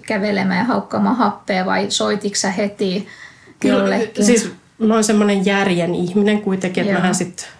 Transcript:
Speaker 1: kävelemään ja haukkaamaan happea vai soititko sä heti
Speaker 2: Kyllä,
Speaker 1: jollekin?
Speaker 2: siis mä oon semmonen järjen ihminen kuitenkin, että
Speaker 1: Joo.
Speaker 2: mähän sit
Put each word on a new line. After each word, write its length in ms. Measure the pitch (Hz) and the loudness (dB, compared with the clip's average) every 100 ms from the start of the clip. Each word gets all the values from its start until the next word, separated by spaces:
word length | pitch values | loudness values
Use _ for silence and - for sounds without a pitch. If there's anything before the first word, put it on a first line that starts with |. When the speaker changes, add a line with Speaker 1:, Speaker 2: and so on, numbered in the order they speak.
| - | -6
Speaker 1:
kävelemään 520 | 214 208 196 190 185 | -2 -2 0 0 0
ja 60 | |
haukkaamaan 520 | 240 208 - 214 202 226 | 0 0 -2 0 0 2
happea 500 | 208 - - 185 185 | 0 -2 -4 -2 0
vai 200 | 190 196 | -2 -2
soititko 460 | - 214 208 202 202 | -2 -2 -2 -4 -4
sä 120 | 196 | -2
heti 560 | 190 202 - 196 185 190 - - - - - | -2 -4 -2 -2 -2 -6 -14 -20 -20 -20 -4
Speaker 2:
Kyllä, 180 | - 196 | 0 2
Speaker 1:
jollekin? 460 | 196 190 220 - | 2 0 -2 0
Speaker 2:
siis 280 | 208 233 208 - _ - | 4 4 0 -10 _ -2
mä 160 | 220 | 2
oon 100 | 226 | 2
semmonen 420 | 214 208 202 202 190 | 4 4 4 2 2
järjen 480 | 196 196 175 170 | 2 2 0 0
ihminen 480 | 175 175 208 208 208 | -2 -2 0 2 0
kuitenkin, 380 | 202 190 185 185 | 0 -2 -2 -2
että 120 | 214 | 0
Speaker 1:
Joo. 80 | 185 | 0
Speaker 2:
mähän 140 | 185 | 0
sit 340 | - 175 - - | 0 -4 -8 -16